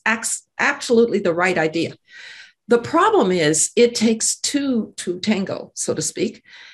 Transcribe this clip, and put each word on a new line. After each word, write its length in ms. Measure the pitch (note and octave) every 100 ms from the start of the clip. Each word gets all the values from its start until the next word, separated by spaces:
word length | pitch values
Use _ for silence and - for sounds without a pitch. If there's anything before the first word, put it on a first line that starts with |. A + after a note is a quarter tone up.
ex-, 380 | A3 A3+ - - - -
absolutely 600 | C4 C#4 - A#3 A#3 G3+
the 140 | G3
right 220 | E3 F3+ F3
idea. 380 | D#3+ E3 C#3+ - _ - - - - _ -
The 120 | A#3
problem 520 | A#3 E4 G#4 G#4 G3
is 400 | F3+ D3+ D#3 - -
it 180 | A#3+
takes 460 | A#3 A3+ A3 - -
two 520 | - C#4+ C#4 A#3 - -
to 240 | - F3+
tango, 500 | G#3+ G3+ F#3+ - - -
so 180 | -
to 80 | -
speak. 400 | D#3 - A3+ - _ - -